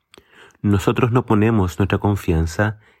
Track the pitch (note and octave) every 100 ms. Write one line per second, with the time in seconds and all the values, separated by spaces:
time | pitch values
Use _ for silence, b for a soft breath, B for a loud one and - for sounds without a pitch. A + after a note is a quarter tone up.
0 | _ B B B B B G#2 G2+ - A2+
1 | B2 A#2+ - G#2+ G#2+ A2+ F2+ - G2 G2
2 | G2+ G2 - E2 D#2+ - G#2+ G#2 b b